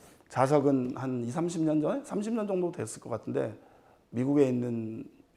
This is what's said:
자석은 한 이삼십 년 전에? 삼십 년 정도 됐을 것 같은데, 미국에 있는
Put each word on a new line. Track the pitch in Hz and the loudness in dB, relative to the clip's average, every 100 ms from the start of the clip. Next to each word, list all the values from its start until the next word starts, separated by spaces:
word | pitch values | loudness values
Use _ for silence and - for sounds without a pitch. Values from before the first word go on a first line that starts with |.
| - - - | -20 -20 -6
자석은 | - 131 147 139 135 123 127 | 0 4 6 6 4 0 -4
한 | 131 127 | -4 -4
이삼십 | 120 139 170 170 | -4 -2 -2 0
년 | 160 156 | 0 2
전에? | 151 240 | 0 -2
삼십 | - 185 214 | -4 -6 -4
년 | 233 208 | -4 -2
정도 | 190 175 | -2 -2
됐을 | - 110 - | -4 -8 -10
것 | - | -8
같은데, | 113 - 131 127 104 - - _ _ _ | -8 -4 -2 -2 -6 -18 -20 _ _ _
미국에 | 113 131 143 135 | -2 2 4 6
있는 | 123 120 117 110 117 - - _ | 4 0 -4 -6 -8 -14 -20 _